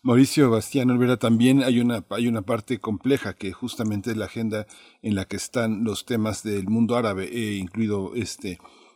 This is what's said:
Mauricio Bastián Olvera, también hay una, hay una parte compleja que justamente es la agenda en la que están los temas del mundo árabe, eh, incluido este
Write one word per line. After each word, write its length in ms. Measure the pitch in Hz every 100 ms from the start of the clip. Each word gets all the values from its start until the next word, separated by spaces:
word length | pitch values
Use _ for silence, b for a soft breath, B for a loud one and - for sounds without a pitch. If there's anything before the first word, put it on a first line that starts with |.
Mauricio 480 | 127 120 135 - 135
Bastián 400 | 113 - 139 123
Olvera, 260 | 123 123 123
también 440 | 117 113 123 135
hay 200 | 131 120
una, 240 | 120 113 -
hay 180 | 101 120
una 140 | 113
parte 380 | 95 113 - 120
compleja 540 | - 101 127 139 104
que 180 | - 98
justamente 600 | - 123 - 110 104 117
es 60 | 110
la 80 |
agenda 400 | 95 117 113 107 107 b b b
en 140 | 110
la 100 | 98
que 100 | 95
están 480 | 98 - 123 113 104
los 220 | 113 98
temas 360 | - 117 107 98
del 260 | 110 101 95
mundo 280 | 113 113
árabe, 300 | 120 113 95
eh, 300 | 95 120 110
incluido 600 | 101 90 107 107 101 95
este 440 | 120 101 - 101 - b b b